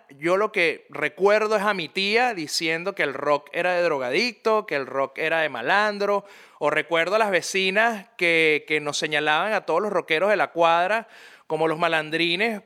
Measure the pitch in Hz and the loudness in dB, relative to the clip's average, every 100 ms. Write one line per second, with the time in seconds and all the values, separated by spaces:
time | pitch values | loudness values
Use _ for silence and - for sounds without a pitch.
0 | _ 139 160 190 214 202 165 123 - 143 | _ -6 0 0 0 0 0 -2 -10 -6
1 | 147 - 196 214 214 214 208 196 151 190 | -6 0 4 4 2 0 0 -2 -4 -4
2 | 196 220 247 196 147 - 160 165 180 190 | 0 2 0 -2 -6 -4 -2 -2 -4 -4
3 | 151 131 143 143 - 160 175 175 170 143 | -4 -2 0 0 -2 -4 0 2 0 0
4 | 123 151 240 214 226 220 202 143 127 131 | -2 0 -2 -2 0 0 0 -4 -4 -2
5 | 135 - 160 165 151 123 127 196 214 208 | -2 -2 -2 0 -2 -4 0 2 2 -2
6 | 202 202 202 - - - 147 151 151 165 | -2 -2 -4 -20 -20 -4 0 0 0 0
7 | 165 214 214 175 - 196 190 202 233 214 | 2 2 2 0 -2 -2 0 2 0 0
8 | 190 - 175 165 160 147 - 151 147 143 | -10 -2 0 4 4 2 0 -2 -2 -4
9 | 156 151 151 151 202 202 - 160 208 180 | -2 -2 0 0 0 -2 -2 -2 0 -4
10 | - 160 196 196 143 165 165 170 185 220 | -2 0 2 2 0 2 2 4 2 -2
11 | 220 - - - - 156 160 160 170 160 | -6 -20 -20 -20 -6 -2 0 0 0 0
12 | 156 160 170 175 226 208 | -2 -2 -2 0 -2 -4